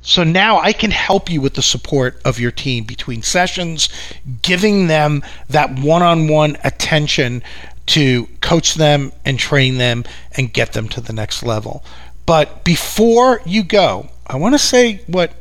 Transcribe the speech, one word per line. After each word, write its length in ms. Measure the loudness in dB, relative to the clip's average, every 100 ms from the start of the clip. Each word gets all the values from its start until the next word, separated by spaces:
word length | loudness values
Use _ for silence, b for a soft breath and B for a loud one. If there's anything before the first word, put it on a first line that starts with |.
| 0
So 160 | 2
now 360 | 2 4 4 4
I 160 | 2
can 160 | 0 0
help 400 | -2 0 0 0
you 100 | -2
with 140 | -2
the 80 | -2
support 580 | -2 -2 -2 -2 -2 -2 -4
of 120 | 0
your 120 | -2
team 340 | -4 -4 -4
between 380 | -6 -10 -8 -6
sessions, 640 | -2 0 0 -2 -6 -4 -4 B B B -10 -6
giving 440 | 0 2 4 4 4
them 360 | 4 2 0 B B B
that 300 | 0 0 0
one-on-one 800 | 2 4 4 4 4 2 2 0
attention 800 | -4 -2 0 0 0 0 -2 -4 B B B B 0
to 420 | 2 4 2 -2 -6
coach 320 | 2 2 2
them 380 | 2 4 4 0 -6
and 140 | -4 -2
train 400 | 0 2 2 2
them 260 | 0 0 -4 B B -4
and 160 | -2
get 220 | -2 -2
them 160 | -2 -6
to 100 | -8
the 140 | -8
next 280 | -6 -6 -6
level. 400 | -4 -4 -4 -10 B B B -8 2
But 380 | 2 2 0
before 760 | 0 0 0 2 4 6 6 2 0
you 160 | -2
go, 480 | 2 4 4 0 -6 -14 -8
I 100 | -2
wanna 220 | 2 4
say 420 | 4 4 4 0 -4
what 260 | -2 -2 -4